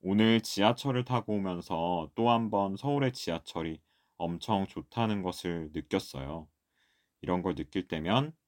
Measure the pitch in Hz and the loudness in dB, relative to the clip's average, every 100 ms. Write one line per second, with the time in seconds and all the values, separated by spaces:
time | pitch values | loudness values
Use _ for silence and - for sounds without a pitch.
0 | 92 101 110 113 - - 104 120 139 127 | 2 4 6 6 2 4 4 4 0 -2
1 | 123 127 107 104 95 87 - 85 85 87 | 0 -2 0 -2 -2 -4 -4 -2 0 -2
2 | 78 - 113 117 110 104 98 95 135 143 | -4 0 4 4 4 0 0 -2 -2 0
3 | 135 123 - 82 - 87 80 80 _ _ | 0 -2 -4 -4 -4 -6 -6 -6 _ _
4 | _ _ 85 85 - 104 95 - 80 - | _ _ -6 -4 0 0 0 -6 -10 -2
5 | 113 104 92 87 90 85 78 78 - 95 | 0 0 -2 -4 -4 -4 -6 -8 -2 -4
6 | - 69 67 80 78 _ _ _ _ _ | -4 -10 -8 -8 -12 _ _ _ _ _
7 | _ _ - 90 90 78 76 98 90 80 | _ _ -2 0 0 -2 -4 -4 -4 -4
8 | 82 117 147 - | 2 2 2 -8